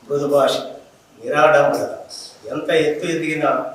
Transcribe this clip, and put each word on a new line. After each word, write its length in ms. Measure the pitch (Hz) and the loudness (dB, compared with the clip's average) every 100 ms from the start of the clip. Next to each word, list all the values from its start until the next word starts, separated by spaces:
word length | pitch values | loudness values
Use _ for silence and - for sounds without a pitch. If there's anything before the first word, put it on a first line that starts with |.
మృదుభాష, 520 | - 143 143 139 135 - - - - _ _ _ | -4 -4 2 2 2 0 -6 -16 -20 _ _ _
నిరాడంబరత, 720 | - 147 151 147 143 - - - - - - - - | -4 4 6 6 4 0 -4 -8 -16 -18 -20 -18 -10
ఎంత 160 | 151 156 247 151 | -8 0 2 2
ఎత్తు 200 | - 175 | -2 -4
ఎదిగినా 380 | 160 156 156 139 135 - | -4 -4 -2 0 -2 -4